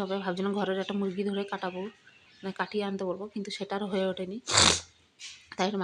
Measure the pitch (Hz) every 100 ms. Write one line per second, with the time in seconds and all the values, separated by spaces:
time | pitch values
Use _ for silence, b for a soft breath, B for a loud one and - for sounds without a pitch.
0 | 190 196 190 180 196 202 185 190 190 202
1 | 196 180 202 196 202 190 185 180 202 -
2 | - - - - 190 190 185 208 202 196
3 | 190 180 208 214 196 - 196 202 208 196
4 | 190 185 185 220 - - - - - -
5 | _ - B B B - 190 202